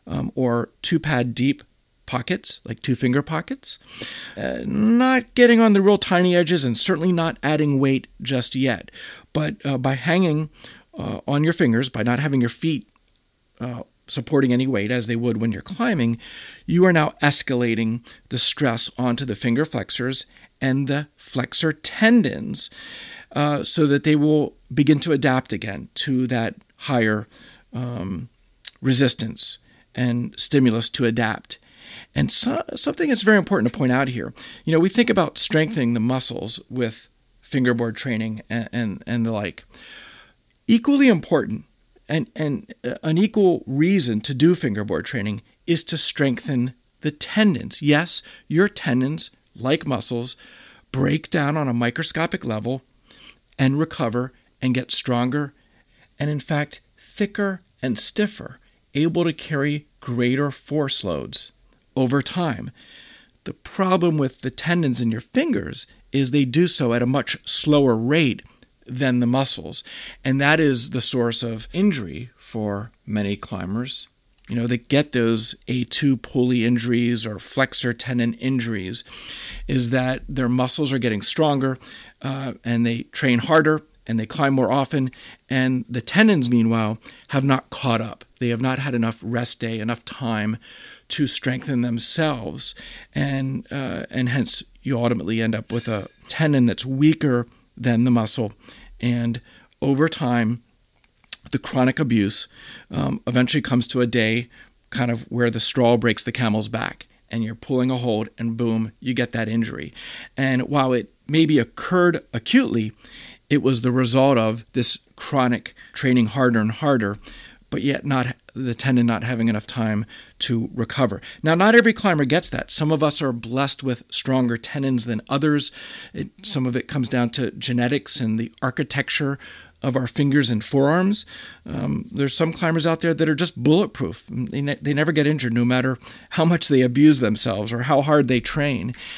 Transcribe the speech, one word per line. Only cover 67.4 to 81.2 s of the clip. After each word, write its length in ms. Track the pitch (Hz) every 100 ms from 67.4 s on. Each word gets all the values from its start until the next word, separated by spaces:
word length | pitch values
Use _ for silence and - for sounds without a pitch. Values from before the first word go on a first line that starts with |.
slower 520 | - - 156 147 135 113
rate 460 | 120 160 139 98 - _ _ _ -
than 340 | 127 135 123
the 60 | 120
muscles. 580 | 131 139 - 80 - - - - -
And 160 | 135 135
that 200 | 143 160
is 300 | 147 123 120
the 100 | 127
source 420 | - 127 117 113
of 260 | 117 110 -
injury 580 | 170 208 147 87 73 123 _
for 540 | - 113 107 101 117 _ -
many 300 | 107 101 101
climbers. 720 | - 92 92 107 131 - - _ _ _ -
You 80 | 120
know, 100 | 117
they 120 | 120
get 340 | - 139 143
those 420 | 123 113 113 107 - -
A 160 | 127
two 320 | 120 - 143 127
pulley 480 | - 131 123 123
injuries 600 | 113 120 120 120 120 120
or 140 | 113 107
flexor 540 | - - 131 - 123
tendon 420 | 117 127 120 117
injuries, 720 | 113 131 131 113 107 92 90 - - - - - - -
is 220 | 135 120
that 320 | 131 127 131 -
their 200 | 135 120
muscles 440 | 123 127 - 143
are 60 | 131
getting 240 | 117 104